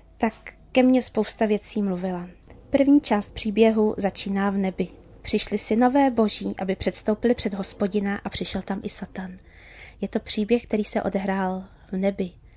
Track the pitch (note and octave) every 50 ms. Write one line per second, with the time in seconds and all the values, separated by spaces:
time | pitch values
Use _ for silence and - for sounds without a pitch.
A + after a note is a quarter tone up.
0 | - - - - A#3 A3 - - - - - - - - - B3+ B3+ B3+ B3+ B3+
1 | A#3+ - - G#3+ G#3 - - - A3+ G#3 G#3+ G#3 - - - G#3+ G3+ G3 F#3 F3
2 | F#3 F#3+ F3+ F3 F3 F3+ - - - - - - - - - C4+ C4+ C4+ C#4+ D4
3 | - - G#3+ G#3 - - - - - A3 G3 A3 A3+ A3 A3 A3 G#3+ G#3+ - -
4 | G3+ F#3+ - - - G3 G3 G3 G3 G3+ G3 G3+ F#3+ F#3+ F#3 - F#3 F3+ - -
5 | - - - - - - - G#3 - - G3+ G#3+ - - A3 A3 B3 B3 B3+ C#4+
6 | C#4 C4+ A#3 A3+ A3 G#3 - - G3 G3 G3+ - F#3+ F#3 G3 - - F#3 F3+ -
7 | - - G#3+ - - A#3 B3 - - G#3 G3 G3 F#3+ - - - G#3 F#3+ G3+ G#3
8 | G3 G3+ G3+ G3+ - G3 - - G3+ - - F#3+ - - G3 G3+ - G3+ - -
9 | G3+ - - G3 F#3 F#3 F#3 F#3 - - - - - - - - - - - -
10 | G3+ G3 - A3 - - - G#3+ G#3 G3+ A#3+ A#3+ - - - G#3+ G#3 - - G#3+
11 | - F#3+ F#3 G3 F#3+ G3 F#3+ G3 F#3+ F#3 F#3 F#3 F#3+ - - - - - F#3+ F#3
12 | F#3+ G3 G3 F#3+ F#3+ F3+ - - - - -